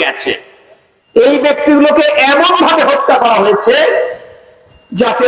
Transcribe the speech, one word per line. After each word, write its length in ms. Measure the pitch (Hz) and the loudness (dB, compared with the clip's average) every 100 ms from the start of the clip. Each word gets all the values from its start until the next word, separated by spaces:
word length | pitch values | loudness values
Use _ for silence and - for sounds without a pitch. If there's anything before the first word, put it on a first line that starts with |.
গেছে। 280 | 143 135 131 104 - _ _ _ _ _ _ | -2 -4 -6 -8 -12 _ _ _ _ _ _
এই 200 | 233 254 285 | 0 2 2
ব্যক্তিগুলোকে 600 | 294 285 302 294 294 320 302 - 269 | 0 -2 0 2 2 2 0 0 0
এমন 200 | 285 349 349 320 | 2 2 0 0
ভাবে 160 | 320 269 | 0 0
হত্যা 260 | 277 - 254 | 0 0 0
করা 140 | 233 214 | 0 0
হয়েছে 320 | 202 202 226 277 466 - - - - - - _ _ _ - 175 | 0 0 0 0 0 -2 -6 -10 -18 -20 -20 _ _ _ -8 -4
যাতে 240 | 233 240 | -2 0